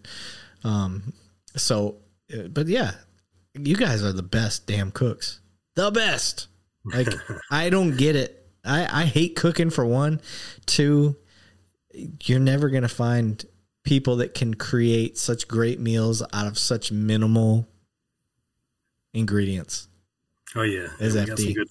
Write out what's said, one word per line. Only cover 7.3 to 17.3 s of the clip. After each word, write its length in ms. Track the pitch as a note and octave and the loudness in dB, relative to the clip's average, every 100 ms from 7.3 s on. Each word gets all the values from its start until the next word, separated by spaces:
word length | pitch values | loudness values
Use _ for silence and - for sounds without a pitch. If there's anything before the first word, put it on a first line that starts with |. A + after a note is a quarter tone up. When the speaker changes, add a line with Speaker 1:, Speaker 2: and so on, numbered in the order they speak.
| - - | -12 -4
Speaker 1:
I 200 | D3 F3 | -2 2
don't 260 | F#3+ F3 B2+ | 2 2 4
get 180 | D3+ | 4
it. 320 | C#3+ B2 - - _ | 2 -2 -8 -20 _
I, 380 | A2 D#3 F3 D3 | -2 0 0 0
I 20 | E3 | 2
hate 280 | D3+ E3+ | 2 2
cooking 360 | - E3+ E3 E3 | 2 2 2 2
for 140 | D#3 | 2
one. 360 | A#2 B2+ D3+ D#3 - - - - - | 2 2 2 -2 -6 -16 -16 -10 -2
Two, 500 | - D3 D3 D3 C#3 _ _ _ _ _ _ _ - - - | 2 4 6 4 0 _ _ _ _ _ _ _ -14 -14 -6
you're 160 | - B2+ | 0 4
never 320 | C3+ C#3 C#3+ | 4 2 2
gonna 160 | C3 A#2+ | 0 0
find 560 | - A#2+ A#2+ A2+ G#2+ - _ _ _ | 0 0 2 0 -4 -10 _ _ _
people 340 | - C3+ C3 A#2+ | 0 2 2 0
that 160 | - | -2
can 200 | - A#2 | -2 -4
create 640 | A2 - A#2+ A#2 A2+ A#2 - | -4 -2 2 4 2 0 -4
such 300 | - A2+ - | -4 -4 -2
great 320 | A2+ A#2 - | 0 0 0
meals 420 | A#2 A2+ A2+ A2 - | 0 2 2 0 -4
out 140 | G#2 G#2 | -4 -4
of 100 | G#2+ | -2
such 340 | - A2+ - | -2 -2 -2
minimal 760 | G#2+ G#2+ A2 A2 | -2 0 2 4